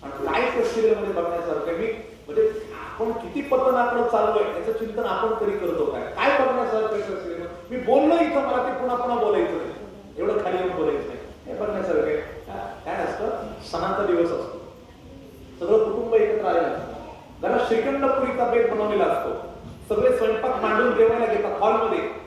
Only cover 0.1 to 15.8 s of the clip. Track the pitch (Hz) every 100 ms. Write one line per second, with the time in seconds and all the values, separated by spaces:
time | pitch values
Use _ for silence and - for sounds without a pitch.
0.1 | 143 - - 247 254 - 226 214 208 190
1.1 | 170 170 170 170 147 151 170 220 - -
2.1 | - - 440 220 - - - - - 226
3.1 | 226 - 285 - 254 254 247 233 240 226
4.1 | 220 214 220 - 170 226 220 220 - 240
5.1 | - 226 220 214 196 175 156 - - -
6.1 | - 269 277 254 247 226 214 214 202 -
7.1 | 175 170 170 170 - - 247 - 262 311
8.1 | 339 302 277 - 254 247 254 247 240 247
9.1 | 240 208 190 170 165 - - - - -
10.1 | 147 196 214 185 185 185 151 151 143 -
11.1 | - - - - 202 208 196 185 151 -
12.1 | 151 - - - - - - - 185 196
13.1 | 190 220 - - - - 170 175 190 202
14.1 | 170 170 - - - - - - - -
15.1 | - - - - - 170 220